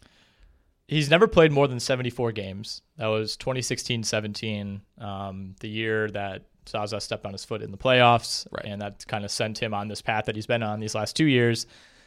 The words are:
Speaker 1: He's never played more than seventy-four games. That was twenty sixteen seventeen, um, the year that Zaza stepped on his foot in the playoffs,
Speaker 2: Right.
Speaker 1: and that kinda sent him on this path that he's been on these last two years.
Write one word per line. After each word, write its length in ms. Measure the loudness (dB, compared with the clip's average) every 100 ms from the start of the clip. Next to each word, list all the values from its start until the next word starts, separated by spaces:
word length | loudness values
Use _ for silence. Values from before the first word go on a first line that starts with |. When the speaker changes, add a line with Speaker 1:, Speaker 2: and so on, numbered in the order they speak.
| -20 _ _ _ -20 _ _ _ -4
Speaker 1:
He's 220 | -2 4
never 160 | 6 8
played 240 | 8 8
more 140 | 6 2
than 140 | 2
seventy-four 520 | -2 0 -2 -2 -2
games. 500 | -2 -8 -10 -12 -14 _ -6
That 80 | -2
was 300 | 0 -2 -6
twenty 240 | -4 -4
sixteen 400 | -4 -4 -2 -4
seventeen, 800 | -2 -2 -4 -6 -6 -4 -6 -10 -14 -14
um, 560 | -10 -8 -8 -10 -12 -12
the 80 | -8
year 420 | -4 -2 0 -2
that 320 | -4 -6 -8 -14 _ -8
Zaza 320 | -6 -4 -6
stepped 240 | -6 -8
on 80 | -8
his 120 | -12 -8
foot 160 | -8
in 80 | -8
the 80 | -2
playoffs, 680 | 4 6 8 6 2 -8 -6
Speaker 2:
Right. 160 | -10 -8
Speaker 1:
and 160 | -8
that 240 | -10 -12 -8
kinda 220 | -6 -4
sent 280 | -4 -4 -2
him 140 | -4
on 160 | -4 -6
this 140 | -6
path 240 | -2 -2 -2
that 80 | -4
he's 100 | -2
been 160 | -2
on 180 | -2 -4
these 140 | -4
last 220 | -4 -4 2
two 80 |
years. 420 | 4 6 4 2 -4 -16 -20 _